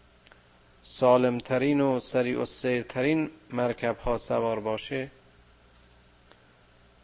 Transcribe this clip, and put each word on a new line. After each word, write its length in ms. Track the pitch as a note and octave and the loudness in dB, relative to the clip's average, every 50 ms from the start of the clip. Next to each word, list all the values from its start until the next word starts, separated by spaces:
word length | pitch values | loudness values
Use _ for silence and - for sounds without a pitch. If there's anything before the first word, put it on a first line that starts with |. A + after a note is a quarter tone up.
| - - - - - - - - - - - - - - - - - | -20 -20 -20 -20 -20 -20 -20 -20 -20 -20 -20 -20 -20 -20 -20 -20 -16
سالمترین 1000 | - - - C3 B2 B2 B2+ B2+ B2+ A#2+ A#2+ - - C3 B2+ C3 C#3+ D3 C#3+ | -10 -2 2 6 6 6 6 6 2 0 -2 -4 -2 -2 0 2 2 2 2
و 180 | C#3 C3+ C3 B2 | 2 2 0 0
سریع 400 | - - - B2+ B2 B2 B2 B2 | -2 -2 0 0 0 0 0 -2
السیرترین 920 | B2 - - - - B2+ B2 B2 A2+ - - B2+ C3 D3 D#3+ D#3+ D#3 D3+ - - - - | -4 -4 -6 -4 -2 0 0 0 -2 -4 -4 -2 0 2 2 0 0 -4 -8 -16 -16 -8
مرکب‌ها 680 | B2+ B2 B2 A#2+ A2+ - B2 A#2 A2 - - B2+ A#2+ | -4 -2 -2 -2 -2 -2 -2 -4 -2 -2 -2 -2 -2
سوار 420 | A2+ - - A#2+ A#2 A#2 A2+ A2+ A2 | -2 -2 -2 -2 0 0 0 -2 -2
باشه، 520 | G#2 A2 A2 A2 - - C#3 C3+ C3 C3+ - - - - - - - - - _ _ - - - - - - - - - _ - - - - - - - - _ _ _ _ - - - - - | -2 -4 -4 -4 -6 -6 -6 -6 -6 -8 -12 -20 -20 -20 -20 -20 -20 -20 -20 _ _ -20 -20 -20 -20 -20 -20 -20 -20 -20 _ -20 -20 -20 -20 -20 -20 -20 -20 _ _ _ _ -20 -20 -20 -20 -20